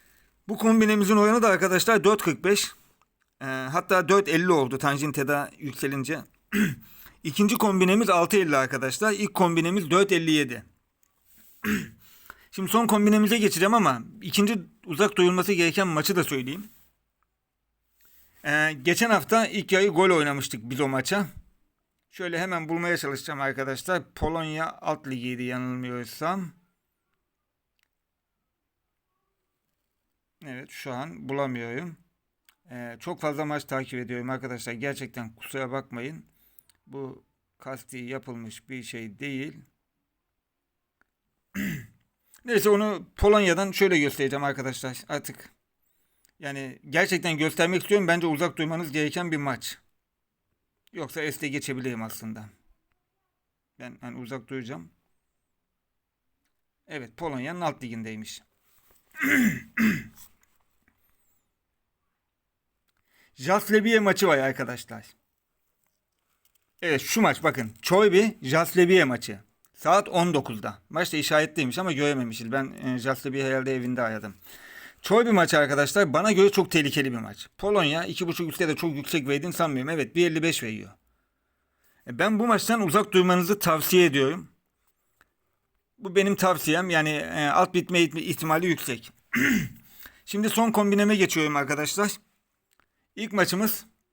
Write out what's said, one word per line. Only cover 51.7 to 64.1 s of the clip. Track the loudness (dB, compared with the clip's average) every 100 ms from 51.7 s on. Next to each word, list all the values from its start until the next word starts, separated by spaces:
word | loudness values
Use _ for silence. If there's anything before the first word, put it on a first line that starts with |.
| -6 -6 -6
aslında. | -8 -10 -12 -12 -16 _ _ _ _ _ _ _ _ _ _ _ _ -20
Ben | -20 -16
hani | -14 -14
uzak | -12 -14 -10
duracağım. | -12 -10 -14 -16 _ _ _ _ _ _ _ _ _ _ _ _ _ _ _ _ _ _ _ -16
Evet, | -14 -14 -10
Polonya'nın | -8 -6 -8 -6
alt | -6 -6
ligindeymiş. | -10 -10 -10 -12 -14 -18 _ _ _ _ _ _ _
<clears throat> | -4 0 2 2 -2 -6 0 0 0 -6 -18 -20 _ _ _ _ _ _ _ _ _ _ _ _ _ _ _ _ _ _ _ _ _ _ _ _ _ _ _ _ _ _
Jaslebiye | -8 0 0 4 4 4 4
maçı | 4